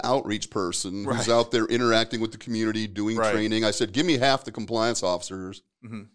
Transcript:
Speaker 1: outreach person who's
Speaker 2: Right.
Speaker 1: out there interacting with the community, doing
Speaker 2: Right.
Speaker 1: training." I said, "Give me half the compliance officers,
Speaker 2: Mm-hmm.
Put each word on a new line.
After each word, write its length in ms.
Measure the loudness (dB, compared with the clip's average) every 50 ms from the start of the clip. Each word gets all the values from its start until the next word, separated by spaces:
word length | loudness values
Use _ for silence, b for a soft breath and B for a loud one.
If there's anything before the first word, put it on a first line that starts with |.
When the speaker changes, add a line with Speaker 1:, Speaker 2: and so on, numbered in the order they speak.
| 2
Speaker 1:
outreach 460 | 2 0 0 0 -2 -4 -4 -4 -6
person 540 | -4 -4 -2 -2 -2 -4 -6 -6 -6 -6 -4
who's 240 | -2 -2 -2 2
Speaker 2:
Right. 20 | 4
Speaker 1:
out 220 | 4 4 4 4
there 140 | 2 0 2
interacting 540 | 2 2 2 4 4 4 4 2 0 -2 -4
with 120 | -4 -4
the 60 | -6 -10
community, 480 | -8 -6 -2 0 0 0 0 -2 -4
doing 300 | -4 -4 -2 -2 0 0
Speaker 2:
Right. 140 | 2 2 2 2
Speaker 1:
training." 300 | 2 0 2 2 2 2
I 60 | 2
said, 220 | 2 2 -2 0 0
"Give 120 | 0 2
me 120 | 2 2
half 260 | 2 4 2 2 2 -2
the 60 | -8
compliance 520 | -10 -10 -6 -4 0 0 2 0 0 0 0
officers, 580 | 0 0 -2 -4 -8 -10 -10 -10 -10 -12 -14 _ _ _ _ -18
Speaker 2:
Mm-hmm. 180 | -16 -14 -14 -16 -18